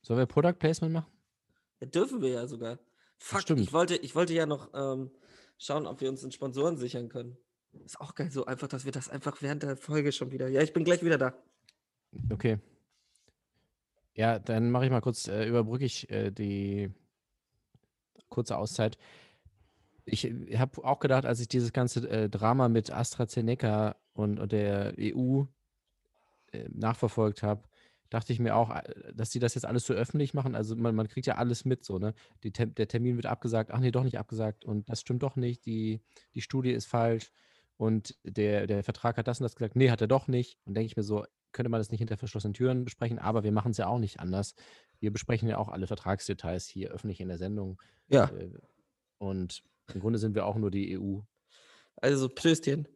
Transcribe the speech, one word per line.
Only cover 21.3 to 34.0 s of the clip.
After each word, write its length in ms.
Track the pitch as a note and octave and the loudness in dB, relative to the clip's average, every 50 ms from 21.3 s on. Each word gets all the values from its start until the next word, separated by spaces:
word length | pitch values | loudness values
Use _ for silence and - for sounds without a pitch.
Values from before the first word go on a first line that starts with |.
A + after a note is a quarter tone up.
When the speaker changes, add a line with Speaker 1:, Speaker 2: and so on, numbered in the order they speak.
| A#2+ A#2 | -2 -2
Speaker 1:
ich 80 | A#2+ - | -2 0
dieses 240 | - B2+ A#2+ A2+ | 0 2 2 2
ganze, 360 | - C3 B2 A#2+ - A#2+ A#2+ - | 2 0 0 2 0 -2 -2 0
äh, 180 | - A2 G#2+ G2+ | 0 0 0 0
Drama 400 | - G2 G#2+ A2 B2 C3+ B2+ A#2+ | 0 2 4 4 6 6 6 6
mit 240 | A#2 A2+ G#2+ - | 4 2 2 0
AstraZeneca 1040 | - - B2 - - - A#2+ - - B2+ A2+ A2+ B2 - - A2 G#2+ G#2+ G#2+ G#2+ - _ _ _ _ | -2 -2 -2 -2 -2 -4 -4 -2 0 0 0 0 0 2 2 2 4 4 2 0 -2 _ _ _ _
und, 240 | - G#2+ G#2 G#2 G2+ | -2 0 0 0 -2
und 120 | G2 G2+ | -2 0
der 460 | A2 G#2 G#2 G2+ G2+ G2 G2+ G#2 - - | 0 2 2 2 2 0 0 -2 -4 -2
E 160 | G#2+ G#2+ - | -4 -2 0
U, 320 | B2+ B2+ B2+ C3+ C#3 C#3 C3+ _ _ _ _ _ _ _ _ _ _ _ _ _ _ _ _ _ _ _ _ | 0 2 2 2 2 2 -2 _ _ _ _ _ _ _ _ _ _ _ _ _ _ _ _ _ _ _ _
äh, 160 | - A1 A1+ - | -12 -10 -10 -10
nachverfolgt 720 | - - G#2+ A2 A2 - - A2 - A#2 A2 G#2+ G#2 - | -6 -2 0 0 0 2 0 0 2 2 2 2 2 0
hab, 280 | - G#2 G#2 G#2+ - - _ _ _ _ _ _ _ _ | 0 0 0 -2 -4 -18 _ _ _ _ _ _ _ _
dachte 240 | - A2+ A2 - B2 | -4 -4 -2 -2 0
ich 40 | A2 | 0
mir 160 | A#2+ A2+ G#2 | 2 4 4
auch, 140 | A2+ A#2 A2+ | 4 4 2
äh, 140 | - D2+ - - - - - - - | 0 -8 -8 -10 -16 -14 -16 -14 -6
dass 160 | A2+ A2+ - | -6 -6 -4
die 80 | - A#2+ | 0 0
das 160 | A#2+ A#2 - | 0 2 2
jetzt 100 | A#2+ - | 0 -4
alles 220 | - A#2 A#2+ - | 0 0 0 2
so 80 | - B2+ | 2 0
öffentlich 400 | G#2+ A#2+ - - D3+ C#3+ C3+ - | 0 0 0 2 0 0 0 0
machen. 200 | C#3+ B2+ C3 A#2 | -2 -2 -2 -2
Also 220 | A2 A2 G#2+ A2+ | -2 -4 -2 -2
man, 180 | A#2 A#2 A#2 A2 | 0 0 2 2
man 140 | A2 A2 G#2+ | 2 0 -2
kriegt 180 | - C3 B2+ | -4 -4 -2
ja 100 | C#3 - | -2 0
alles 280 | - A#2+ A#2+ A#2+ - - | 0 0 0 0 0 0
mit, 220 | C3 C3 - - | 0 0 0 -2
so, 120 | - G2 F2+ | -6 -4 -2
ne? 140 | G2 G#2+ G#2+ - - _ _ _ | -2 -2 -4 -6 -16 _ _ _
Die 100 | - G#2+ | -10 -8
Tem-, 220 | - - A#2 A2 - | -2 -2 -2 -2 0
der 140 | - A2 - | -2 -2 0
Termin 280 | - A#2 A#2+ B2 B2 | 0 0 2 2 0
wird 80 | A#2 A#2 | 0 -2
abgesagt. 460 | - A#2 - - A#2 A2+ A2+ A2+ - | -4 -4 -2 -2 0 0 0 0 0
Ach 60 | - A#2+ | 0 2
nee, 120 | B2+ B2+ | 2 2
doch 120 | A#2 B2+ | 2 2